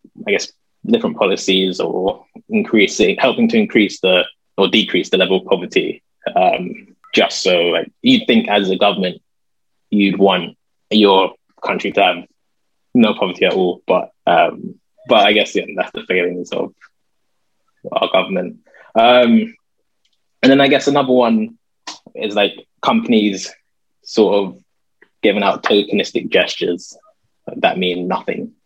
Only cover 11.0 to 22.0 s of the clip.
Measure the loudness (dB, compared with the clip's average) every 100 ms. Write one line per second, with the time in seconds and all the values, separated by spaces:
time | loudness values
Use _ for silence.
11 | 4 4 2 -4 _ _ -6 -6 -4 0
12 | 0 0 -8 _ _ _ _ _ _ 2
13 | 2 0 -6 -2 -2 0 -2 -4 -2 -2
14 | -4 _ 0 2 2 -2 -14 -18 _ _
15 | 0 2 4 2 0 -4 -6 -8 -8 -10
16 | -4 -2 -2 -6 -8 -8 -8 -12 -20 _
17 | _ _ _ _ _ _ _ _ -10 -4
18 | 0 0 -2 -4 -6 -12 _ -20 -4 2
19 | 4 6 6 4 2 -8 _ _ _ _
20 | _ _ _ _ 2 4 4 2 2 0
21 | 2 2 2 0 -2 -10 _ _ -20 -20